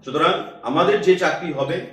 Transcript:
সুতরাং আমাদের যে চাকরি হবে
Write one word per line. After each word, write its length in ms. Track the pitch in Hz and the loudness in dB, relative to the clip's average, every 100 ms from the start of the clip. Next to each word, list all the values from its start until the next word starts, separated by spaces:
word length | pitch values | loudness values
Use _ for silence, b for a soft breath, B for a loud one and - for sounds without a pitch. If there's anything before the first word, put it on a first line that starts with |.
| - | -6
সুতরাং 280 | 143 180 190 - - 120 | 0 0 0 -6 -10 -4
আমাদের 280 | 151 185 208 | 2 2 4
যে 120 | 185 180 | 4 4
চাকরি 260 | 165 - 175 139 | 2 -2 -6 -6
হবে 180 | 135 123 - | -4 -4 -8